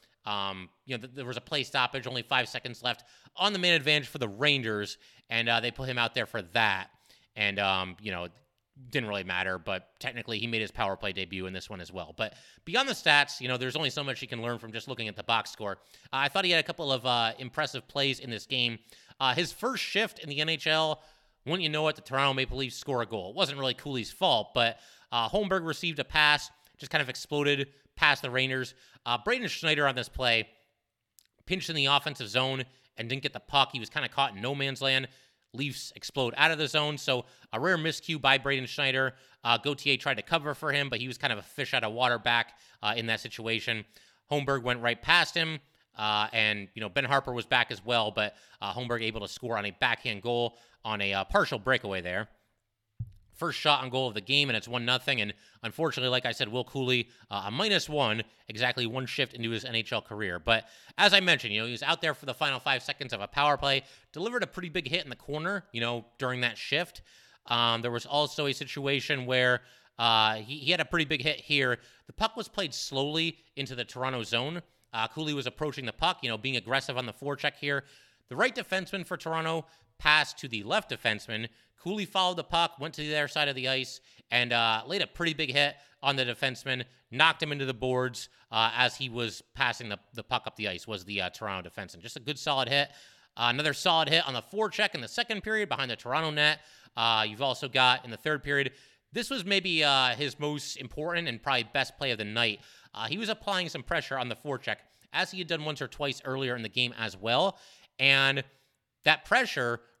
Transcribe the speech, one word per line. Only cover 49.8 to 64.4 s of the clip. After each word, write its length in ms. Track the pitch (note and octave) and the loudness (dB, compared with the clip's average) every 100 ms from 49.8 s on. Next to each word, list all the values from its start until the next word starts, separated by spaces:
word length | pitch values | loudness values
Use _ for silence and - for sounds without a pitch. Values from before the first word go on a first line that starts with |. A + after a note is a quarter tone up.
| B2+ A#2 B2+ G#2 | 2 2 -2 -6
goal 380 | A#2 A#2+ A#2 - - _ A2+ | -2 0 0 -4 -20 _ -6
on 160 | G#2+ | -2
a, 140 | G2 F#2+ | 0 0
uh, 80 | |
partial 340 | F#2+ G3+ - A#2 | 2 2 2 0
breakaway 440 | G2+ B2+ G#2 F#2+ | 2 0 2 -4
there. 280 | F2 F#2 A2 _ _ _ _ _ _ - - - _ | -2 -4 -6 _ _ _ _ _ _ -12 -12 -12 _
First 240 | - E3+ - | -8 -6 -2
shot 240 | D#3 C#3+ | 2 2
on 80 | C3 | 2
goal 200 | B2+ C3 | -2 0
of 60 | G#2 | -2
the 60 | |
game, 280 | G2 C#3 C#3+ | 0 2 2
and 80 | A2 | 0
it's 100 | A2+ | -2
one 160 | A#2+ | -4
nothing. 380 | A#2+ B2+ - B2+ | 0 0 0 0
And 120 | G#2 - - - | -2 -6 -16 -12
unfortunately, 460 | A2+ - D#3+ C3+ B2+ | -10 -2 -2 0 0
like 160 | B2+ A#2+ | 2 0
I 80 | |
said, 160 | A2+ A#2 | -2 -2
Will 160 | B2 A#2+ | -2 -4
Cuylle, 420 | C#3 B2+ B2+ A2 - - | -2 2 2 0 -10 -8
uh, 120 | G2+ G2 | -4 -4
a 60 | |
minus 360 | A#2+ G#3+ F#3 - | -2 2 2 0
one, 360 | D3+ A#2+ A2 - _ - | 0 2 2 -2 _ -14
exactly 360 | G#2+ B2 B2 A#2 | -2 0 0 -2
one 200 | C3 B2+ | -2 -4
shift 280 | - C3 | -2 -2
into 160 | A#2+ A2+ | -2 -4
his 120 | A2+ | -4
N 120 | B2+ A#2 | -2 -4
H 180 | A2 | -2
L 80 | A2+ | -4
career. 380 | - G#2+ G2+ F2 | -6 -6 -4 -4
But 260 | A2+ A2+ - - - - | 2 2 0 -20 -12 4
as 160 | G3+ | 6
I 80 | G3 | 6
mentioned, 320 | F#3 D3 A#2 | 6 2 2
you 80 | G#2 | -2
know, 40 | A#2 | -2
he 60 | |
was 100 | A#2+ | -4
out 200 | C#3+ E3 | -2 0
there 120 | D#3+ | 0
for 120 | C#3+ C#3 | -4 -6
the 80 | |
final 260 | A#2 D3 C3 | -2 -2 0
five 240 | C#3+ C3 | 0 0
seconds 300 | - - C3 | -2 -8 -6
of 80 | G#2 | -6
a 80 | G2+ | -4
power 260 | - D3 C#3+ | 2 4 4
play, 280 | C#3+ C#3 - - _ | 2 0 -2 -20 _
delivered 320 | D3+ G#3 A#3+ | -6 -4 -2